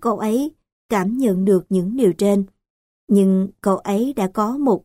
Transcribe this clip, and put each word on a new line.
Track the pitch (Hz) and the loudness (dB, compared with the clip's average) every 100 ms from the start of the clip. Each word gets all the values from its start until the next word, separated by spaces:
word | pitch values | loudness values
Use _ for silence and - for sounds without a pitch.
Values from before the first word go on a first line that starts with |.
cậu | 269 208 | -4 -2
ấy | 214 233 294 - _ _ _ | -2 -2 -2 -8 _ _ _
cảm | 208 185 247 | -2 -2 0
nhận | 254 185 190 | 0 0 2
được | 185 - | 2 2
những | 190 175 254 | -2 -2 0
điều | 214 | 0
trên. | 170 202 202 196 _ _ _ _ _ - | 2 0 0 -2 _ _ _ _ _ 0
Nhưng | 202 190 190 196 - | 2 4 2 -2 -4
cậu | 202 196 | -2 -2
ấy | 202 202 254 | -2 -2 -2
đã | 269 190 | -2 -4
có | 190 214 269 | -2 -4 -2
một | 277 185 | 0 0